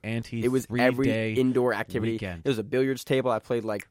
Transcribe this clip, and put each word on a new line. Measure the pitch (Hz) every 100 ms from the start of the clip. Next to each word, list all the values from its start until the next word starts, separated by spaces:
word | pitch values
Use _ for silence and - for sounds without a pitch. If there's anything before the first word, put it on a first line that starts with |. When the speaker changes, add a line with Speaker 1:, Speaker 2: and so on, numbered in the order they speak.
Speaker 1:
an | 107
anti | 117 - 117
Speaker 2:
It | 120
was | 131 117 117
every | 127 123 135
Speaker 1:
three-day | 110 110
Speaker 2:
indoor | 113 127 123 123
activity. | 104 - 123 110
Speaker 1:
weekend. | 113 110 85
Speaker 2:
There | 131
was | 113
a |
billiards | 101 127 135 127
table. | - 131 127
I | 110
played, | - 120
like, | 110 104 -